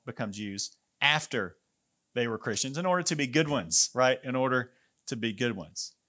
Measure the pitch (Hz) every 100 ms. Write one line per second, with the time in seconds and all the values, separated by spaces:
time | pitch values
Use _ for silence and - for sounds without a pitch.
0 | - - 110 101 104 98 - _ _ -
1 | 139 151 - 123 92 - _ _ _ _
2 | _ 123 117 110 - 101 135 139 185 180
3 | 165 151 135 147 156 139 82 - - 123
4 | 127 131 135 127 127 127 120 _ _ _
5 | - 123 113 101 120 98 80 - - _